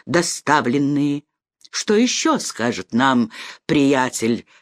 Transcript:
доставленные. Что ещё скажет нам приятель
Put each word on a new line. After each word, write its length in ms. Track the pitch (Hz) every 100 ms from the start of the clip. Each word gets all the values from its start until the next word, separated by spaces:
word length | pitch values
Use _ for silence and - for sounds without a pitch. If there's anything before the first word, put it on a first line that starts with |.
| -
доставленные. 1160 | 160 165 - - 147 123 139 143 143 143 143 - _ _ _ _
Что 240 | - - 214
ещё 420 | 240 - 330 269
скажет 560 | - - 117 101 -
нам 380 | 117 135 127 110 - - - -
приятель 800 | 151 139 135 127 - 113 110 - _